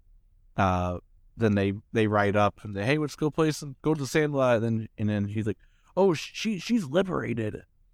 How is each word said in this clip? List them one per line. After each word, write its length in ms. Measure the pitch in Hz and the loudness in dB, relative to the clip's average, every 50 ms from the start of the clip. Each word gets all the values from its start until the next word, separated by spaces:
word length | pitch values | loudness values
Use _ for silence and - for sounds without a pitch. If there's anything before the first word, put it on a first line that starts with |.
| _ _ - - _ _ _ _ _ _ - | _ _ -20 -20 _ _ _ _ _ _ -2
uh, 440 | - 98 95 92 90 90 90 87 - - _ _ - _ - - - | 0 0 2 2 0 -2 -4 -6 -8 -12 _ _ -20 _ -16 -6 0
then 140 | 113 107 104 | 2 2 4
they, 200 | 101 98 101 98 107 - - - | 4 2 0 0 -4 -8 -4 0
they 140 | 117 110 | 0 2
ride 280 | 104 107 104 101 101 98 | 2 4 4 2 4 4
up 240 | 104 104 101 - - - | 4 2 2 0 -4 -14
and 120 | 98 98 | -10 -8
they, 80 | 95 101 | -4 0
"Hey, 140 | 123 147 | 0 0
let's 180 | 156 151 139 - | 0 -2 -4 -4
go 140 | - 151 151 | -4 -4 -2
play 220 | - - 160 156 | 0 0 0 0
some, 240 | 147 - 151 143 131 - - | 0 -4 -10 -14 -12 -4 -2
go 100 | 151 160 | -2 0
to 60 | 147 | 0
the 60 | 139 | -2
Sandlot." 500 | 120 - 160 151 147 143 135 131 123 120 | -2 0 0 0 0 0 2 4 4 4
And 60 | 107 113 | 2 2
then, 240 | 117 113 110 110 - _ | 0 -2 -2 -4 -6 _
and 100 | - 107 104 | -4 -2 0
then 160 | 104 104 101 | 0 0 -2
he's 180 | 98 101 110 107 | -2 -4 -4 -4
like, 140 | 107 101 _ _ _ _ _ _ _ - | -4 -4 _ _ _ _ _ _ _ 0
"Oh, 180 | 175 196 196 156 | 2 2 2 2
sh-, 160 | 135 - - - | 0 -4 -10 -10
she, 240 | - - 220 220 165 | -6 -4 -4 -4 -4
she's 260 | - - 233 233 175 | -4 -2 -2 0 0
liberated." 760 | 131 139 185 190 185 160 135 117 117 117 120 110 107 - - - _ _ _ _ _ | 0 0 0 0 2 -2 -4 -2 -2 -4 -2 -4 -4 -6 -8 -14 _ _ _ _ _